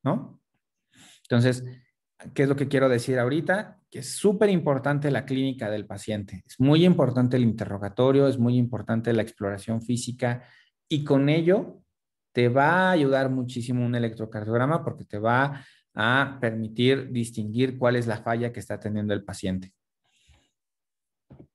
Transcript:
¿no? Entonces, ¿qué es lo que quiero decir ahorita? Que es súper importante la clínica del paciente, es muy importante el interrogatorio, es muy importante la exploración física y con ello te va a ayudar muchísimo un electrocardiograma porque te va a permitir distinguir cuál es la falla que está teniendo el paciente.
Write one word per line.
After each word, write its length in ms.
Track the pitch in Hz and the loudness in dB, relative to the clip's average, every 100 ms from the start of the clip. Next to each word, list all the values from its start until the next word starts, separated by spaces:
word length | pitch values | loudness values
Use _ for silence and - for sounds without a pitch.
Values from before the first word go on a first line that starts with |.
¿no? 380 | 131 - - - _ _ _ _ _ _ - _ | -4 -4 -6 -18 _ _ _ _ _ _ -20 _
Entonces, 420 | - 120 123 127 127 - _ _ _ _ - | -2 2 2 0 -6 -18 _ _ _ _ -8
¿qué 80 | - | -2
es 60 | 139 | 0
lo 80 | 135 | 0
que 120 | 139 | 0
quiero 200 | 143 135 | 2 2
decir 300 | 120 135 127 | 2 0 0
ahorita? 640 | 123 151 160 190 214 - _ | 0 -2 -2 -2 -4 -16 _
Que 100 | - | -14
es 160 | - - | -12 0
súper 340 | 202 202 208 | 0 4 4
importante 600 | 180 147 135 143 147 147 | 4 2 0 0 0 0
la 140 | 123 | -2
clínica 460 | 139 131 135 127 104 | -2 -2 -2 -4 -6
del 160 | 107 95 | -6 -8
paciente, 580 | 98 - 104 98 95 - | -12 -8 -8 -8 -14 -10
es 140 | - | 0
muy 240 | 135 160 | 4 6
importante 520 | 180 170 123 123 123 127 | 6 4 2 2 2 2
el 80 | |
interrogatorio, 840 | 117 107 98 101 101 110 127 135 139 | 2 0 -6 -6 -6 2 4 6 4
es 100 | 113 | 2
muy 180 | 120 123 | 2 2
importante 560 | 120 107 - 113 117 | 0 -2 -4 -2 0
la 100 | 117 | 0
exploración 580 | 110 - 101 101 113 113 | -2 -4 -6 -6 -6 -6
física 640 | 117 120 127 123 123 120 - _ _ _ - | -2 -4 -4 -4 -4 -4 -10 _ _ _ -6
y 140 | 151 | -4
con 240 | 147 139 139 | 2 2 4
ello 520 | 165 170 208 - - _ _ _ _ _ | 2 2 0 0 -14 _ _ _ _ _
te 160 | 123 123 | 2 2
va 400 | 131 147 175 185 | 4 4 4 4
a 20 | |
ayudar 400 | 175 135 135 131 | 4 4 2 0
muchísimo 560 | 131 123 120 117 123 120 | -2 -4 -6 -4 -2 0
un 80 | |
electrocardiograma 880 | 120 117 110 110 107 107 117 131 165 | -2 -2 -6 -10 -8 -2 0 2 0
porque 220 | - - | -4 -10
te 140 | 92 104 | -12 -4
va 460 | 110 123 143 139 - _ _ | 0 2 2 -4 -16 _ _
a 440 | - 113 131 135 - | -4 0 2 0 -2
permitir 720 | 113 110 110 113 123 135 - | -4 -4 -6 0 2 2 -2
distinguir 680 | 120 113 - 107 113 131 127 | -6 -6 -6 -6 -2 -2 0
cuál 160 | 123 | 0
es 140 | 123 117 | 0 -2
la 80 | 104 | -4
falla 360 | 117 117 120 | -4 -4 -4
que 60 | 117 | -8
está 220 | - 104 | -10 -8
teniendo 340 | 104 107 104 | -6 -4 -2
el 80 | 101 | -4
paciente. 500 | - 98 95 92 95 _ _ _ _ _ _ _ _ _ _ _ _ _ _ _ _ - - | -6 -8 -4 -4 -8 _ _ _ _ _ _ _ _ _ _ _ _ _ _ _ _ -20 -20